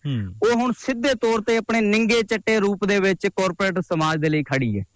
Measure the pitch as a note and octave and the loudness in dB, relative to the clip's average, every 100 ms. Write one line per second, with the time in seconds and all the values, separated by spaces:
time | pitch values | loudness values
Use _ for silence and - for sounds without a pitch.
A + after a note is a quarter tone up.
0 | D3 B2+ G2 G2 G#3+ A#3 B3 A#3 - B3 | -6 -4 -6 -2 0 2 0 -2 -4 -2
1 | C#4 B3+ A#3 A3+ G#3+ A3+ G#3 A3+ G#3+ G#3+ | 0 0 0 0 0 -2 0 0 2 2
2 | A3+ A#3 G#3+ A3 - A3 G3+ G3+ G3+ G3+ | 2 2 0 -2 0 2 2 0 0 2
3 | F#3+ F3+ G3 - F#3+ E3+ G3 F3+ F3+ E3 | 2 0 -2 0 -2 0 -2 -2 -2 0
4 | D#3 D#3 D#3 D3+ C#3 C3+ B2 G2+ F#2+ | 0 0 0 0 0 -2 -2 -2 -6